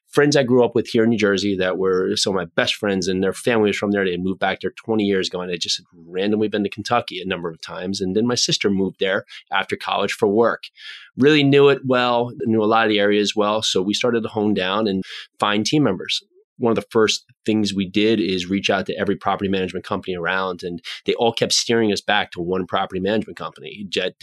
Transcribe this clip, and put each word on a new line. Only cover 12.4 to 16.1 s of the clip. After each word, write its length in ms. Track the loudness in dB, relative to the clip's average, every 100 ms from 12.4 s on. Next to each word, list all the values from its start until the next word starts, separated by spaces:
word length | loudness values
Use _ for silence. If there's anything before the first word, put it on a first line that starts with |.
knew 180 | 0 2
a 40 | 4
lot 200 | 4 4
of 40 |
the 80 | 4
area 220 | 4 2
as 160 | 2 0
well. 260 | 0 0
So 180 | 0 0
we 140 | 0
started 280 | 0 0 0
to 40 | -2
hone 240 | -2 0
down 340 | 0 0 0 0
and 160 | -2 -6 -12 -14 -2
find 260 | 0 0
team 200 | 0 2
members. 360 | 2 0 -4